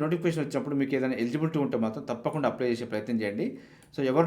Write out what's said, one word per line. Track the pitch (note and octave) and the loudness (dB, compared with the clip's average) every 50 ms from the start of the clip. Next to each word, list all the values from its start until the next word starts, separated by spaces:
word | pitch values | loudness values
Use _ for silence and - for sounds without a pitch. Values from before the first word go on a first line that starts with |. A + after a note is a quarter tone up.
| D3+ | 2
నోటిఫికేషన్ | D#3 F3 E3+ - E3+ D#3+ D#3 C#3+ | 0 0 2 0 0 0 0 -2
వచ్చినప్పుడు | B2+ - C3+ A#2 C#3+ D3 C#3 | -2 -2 -2 -2 0 0 0
మీకు | C#3 C3 C#3 C3 | 0 2 2 2
ఏదైనా | C3 C3 B2+ B2+ A#2+ | 2 2 0 0 -2
ఎలిజిబిలిటీ | A#2+ C#3 D3+ D#3+ D#3+ E3 D3+ C#3 | 0 0 0 0 0 0 0 0
ఉంటే | A#2+ C3 A2+ A2+ | 2 2 0 0
మాత్రం | A2 A2 D3 - - | 0 -2 -4 -6 -6
తప్పకుండా | A#2+ A2+ - D3+ D3 D#3 C#3 A#2 - | -6 -2 -2 -2 -2 2 0 0 0
అప్లై | - B2+ B2 A#2 | 0 0 0 0
చేసే | A2+ B2 A#2 A2 | 0 -2 -4 -4
ప్రయత్నం | G#2+ G#2 A#2 A#2+ A2 A2 | -4 -2 0 -2 0 0
చేయండి. | G2+ G2+ A#2 F3+ C4+ - - - - - - - - - | 0 -2 -2 -4 -4 -4 -8 -16 -20 -20 -20 -20 -12 -4
So, | - C#3 B2+ B2+ | -2 0 2 4
ఎవరు | D#3 E3 | 6 6